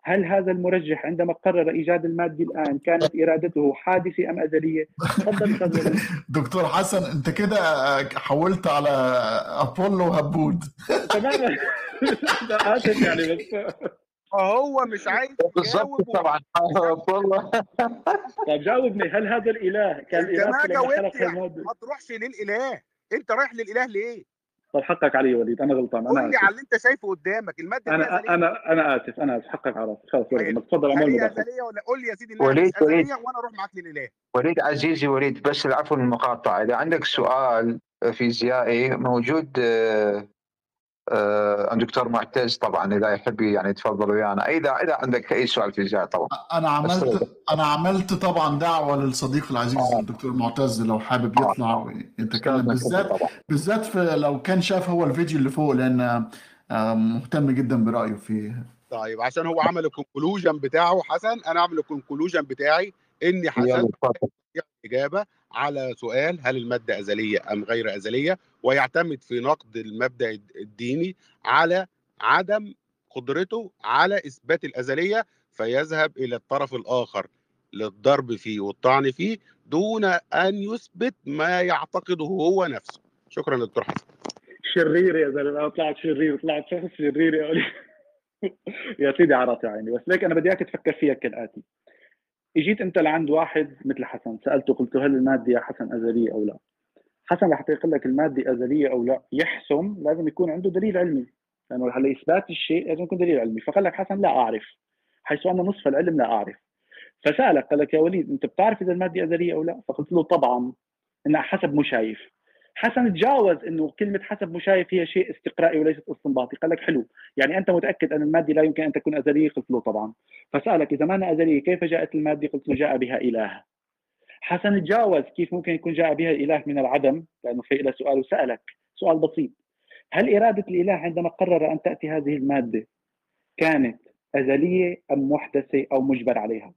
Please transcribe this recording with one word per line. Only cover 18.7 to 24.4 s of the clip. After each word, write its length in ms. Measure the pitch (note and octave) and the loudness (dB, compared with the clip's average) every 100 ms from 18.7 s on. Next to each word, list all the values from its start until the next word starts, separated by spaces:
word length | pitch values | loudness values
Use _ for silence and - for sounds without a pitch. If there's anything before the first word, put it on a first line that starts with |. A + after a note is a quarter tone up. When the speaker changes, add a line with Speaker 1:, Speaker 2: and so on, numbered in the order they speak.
| B3+ B3+ G3+ G#3 | 2 2 0 -2
Speaker 1:
هل 180 | G3 G#3+ | -2 0
هذا 240 | A#3 A3 | 0 0
الإله 520 | A3 F#3 G#3 G3+ C#3+ - | -2 -2 0 0 -2 -2
كان 140 | E3+ F#3 | -2 0
Speaker 3:
أنت 140 | G3 | 2
ما 40 | G3+ | 2
Speaker 1:
إرادته 220 | C4 D4+ | 2 2
لما 60 | |
Speaker 3:
جاوبت 220 | C4+ B3+ D4 | 2 2 2
Speaker 1:
خلق 260 | D4 C4 | 0 -2
Speaker 3:
يعني، 160 | F3 F3 | -2 -2
Speaker 1:
هالمادة؟ 240 | F#3 D#3+ | -6 -8
Speaker 3:
ما 100 | E3 A#3 | -12 -12
تروحش 300 | A3+ C#4 - | -10 -12 -10
للإله، 680 | A3+ A#3+ G#3+ G3+ G#3 C4 F#3+ _ _ _ | -10 -10 -8 -6 -4 -4 -8 _ _ _
أنت 180 | A#3 A#3 | -8 -2
رايح 220 | A3 C#4 | 0 0
للإله 320 | A#3 A3 A3+ B3+ | -4 -6 -2 -2
ليه؟ 380 | G3+ A3+ A3+ - _ | -4 -6 -10 -18 _